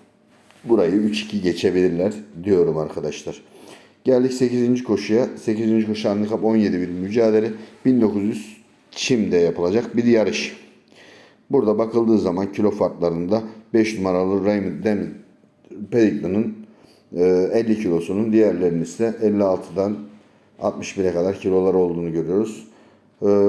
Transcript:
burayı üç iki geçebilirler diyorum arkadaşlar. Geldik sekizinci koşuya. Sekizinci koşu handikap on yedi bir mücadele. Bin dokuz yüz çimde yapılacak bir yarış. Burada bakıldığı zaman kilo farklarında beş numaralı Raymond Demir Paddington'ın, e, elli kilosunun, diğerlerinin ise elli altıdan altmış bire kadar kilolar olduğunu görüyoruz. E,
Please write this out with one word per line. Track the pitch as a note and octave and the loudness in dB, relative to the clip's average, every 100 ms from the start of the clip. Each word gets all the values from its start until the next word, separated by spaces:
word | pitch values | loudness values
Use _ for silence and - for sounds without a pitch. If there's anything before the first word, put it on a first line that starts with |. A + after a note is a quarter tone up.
| _ _ _ _ _ _ | _ _ _ _ _ _
burayı | A2 A2+ F2 | 0 2 4
üç | G2 G#2+ G#2 | 2 0 -2
iki | - G#2 | -6 -4
geçebilirler | F2+ E2+ G2+ F2+ F2+ E2+ F#2+ G#2+ - E2 | -2 0 2 2 2 2 -2 -4 -12 -8
diyorum | E2+ F#2 E2 D#2 | 2 4 4 0
arkadaşlar. | D#2 E2+ D2+ - - - - - - - - _ | -4 -6 -8 -8 -12 -14 -16 -20 -20 -20 -20 _
Geldik | B2 B2+ B2+ | 2 2 2
sekizinci | B2+ B2+ B2 A#2+ B2 | 0 0 2 2 0
koşuya. | B2 G2+ - G#2+ B2 - | 0 -2 0 0 0 -2
Sekizinci | - G#2+ A2+ A2 G#2+ | -4 -2 2 2 0
koşu | G#2+ A2 | -2 -2
handikap | G2+ G#2 A2 | -2 -2 -2
on | G#2 A2 | 0 2
yedi | G2+ F2+ | 2 0
bir | F2+ | -4
mücadele. | F2+ F#2+ A2 A2+ A2 A2 A2 - - | -6 -4 2 4 4 2 -4 -14 -4
Bin | C3 B2+ | 0 4
dokuz | G#2+ G2+ | 2 0
yüz | G2+ A#2 - - _ _ _ | -2 -4 -10 -20 _ _ _
çimde | - - B2+ F#2+ A2 | -8 -2 0 2 2
yapılacak | - E2 F2 G#2 A#2+ G#2+ | 2 0 0 0 -2 0
bir | |
yarış. | A#2+ A#2 G#2 G#2+ - - - _ _ - - - - _ - | 4 4 2 -2 -6 -12 -20 _ _ -20 -20 -20 -20 _ -2
Burada | C#3 G#2+ G#2 | 0 2 2
bakıldığı | A2+ A2+ A2+ A2 | 0 0 4 4
zaman | F#2 F2 G2 | 2 -2 -4
kilo | - G#2 | 0 0
farklarında | G2 F2+ E2 E2+ E2+ F2 A2 A2 - - | 2 -2 0 -2 -2 -2 -2 -4 -14 -2
beş | A2+ G#2+ G#2+ | 0 0 0
numaralı | F#2+ F2+ F#2 G2 | -2 0 0 0
Raymond | F#2+ G#2 F#2+ D#2 | 0 0 -2 -4
Demir | G#2+ G#2 F2+ - - _ _ _ - F2+ G#2 | -2 -2 -4 -12 -20 _ _ _ -20 -18 -4
Paddington'ın, | B2 G#2+ E2+ D#2+ G2 A2+ G#2+ - _ _ _ _ - | 2 2 2 -2 -2 -2 -6 -16 _ _ _ _ 0
e, | F2+ F2+ F#2 | 2 2 2
elli | G#2+ A#2 G#2+ | 0 0 0
kilosunun, | G#2 E2+ E2 G2 A2+ | 0 -2 -2 -4 2
diğerlerinin | A2 G#2 F2 F2+ E2 | 4 4 2 0 -2
ise | D#2+ - A2+ A2 | -4 -4 -4 -2
elli | A2 G#2 | 0 2
altıdan | G2+ F#2 - E2 G2 G#2+ - - _ _ _ - | 0 0 -4 -4 -4 -4 -10 -20 _ _ _ -8
altmış | G2+ - - - | -6 -6 -8 -4
bire | F#2 | -2
kadar | E2+ F#2 G2 | 0 -2 -2
kilolar | G2+ F#2 F#2+ | -2 0 2
olduğunu | F#2 F2+ E2+ E2+ | 2 0 -2 -4
görüyoruz. | E2 D#2+ F#2 A2+ - - - _ _ _ - | -4 -2 -2 -2 -6 -18 -20 _ _ _ -6
E, | G#2 G2+ | 0 2